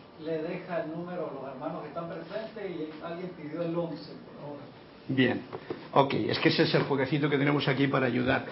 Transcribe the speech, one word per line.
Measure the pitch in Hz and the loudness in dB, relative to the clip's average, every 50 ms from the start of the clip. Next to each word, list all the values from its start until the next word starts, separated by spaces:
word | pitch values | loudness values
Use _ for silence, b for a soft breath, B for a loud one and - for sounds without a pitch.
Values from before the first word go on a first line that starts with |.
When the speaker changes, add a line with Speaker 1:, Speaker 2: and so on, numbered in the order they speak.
| - - - - 156 | -18 -20 -16 -12 -6
Speaker 1:
le | 160 165 156 156 | -4 -4 -2 -2
deja | 170 185 175 - - 175 160 147 | -4 -4 -6 -6 -4 -4 -4 -4
el | 151 | -4
número | 160 175 175 175 180 170 160 143 | -6 -6 -6 -6 -6 -4 -4 -6
a | 135 | -6
los | 135 - 139 - | -8 -8 -10 -10
hermanos | - 147 160 170 165 151 | -8 -8 -6 -6 -6 -8
que | 147 | -8
están | - 170 170 165 | -6 -6 -6 -6
presentes | 185 - 170 - 196 214 226 214 - 220 196 185 | -6 -8 -8 -8 -8 -8 -8 -8 -8 -8 -8 -6
y | 170 156 151 151 - - - | -6 -6 -6 -8 -8 -10 -10
alguien | 170 170 175 185 175 - - | -8 -8 -6 -8 -8 -10 -10
pidió | 156 147 151 170 170 | -10 -8 -6 -4 -2
el | 165 165 | -2 -2
once, | 170 170 160 147 151 - - 131 123 - | -2 -2 -2 -4 -8 -10 -12 -14 -16 -16
por | - - - | -16 -16 -14
favor. | 143 147 143 143 - - - - - - - - - - | -12 -12 -12 -12 -14 -16 -18 -18 -20 -20 -20 -12 -6 0
Speaker 2:
Bien, | 135 123 127 120 110 98 - - - B B B B B B B - | 4 4 6 6 4 2 -4 -8 -12 B B B B B B B 4
ok, | 143 139 139 - | 4 6 6 4
es | - 110 - 123 - | 0 2 2 2 4
que | - 165 | 4 4
ese | 151 - 160 | 6 6 4
es | - - | 4 4
el | 156 - | 4 4
jueguecito | - 147 135 - - 160 147 143 151 | 4 2 2 2 2 2 2 2 4
que | 147 135 | 4 4
tenemos | 139 147 147 143 135 - | 4 4 4 4 4 4
aquí | 139 131 139 | 4 4 4
para | 139 135 139 131 | 4 4 4 4
ayudar. | 127 120 123 123 123 131 120 - B | 4 2 2 2 2 2 2 0 B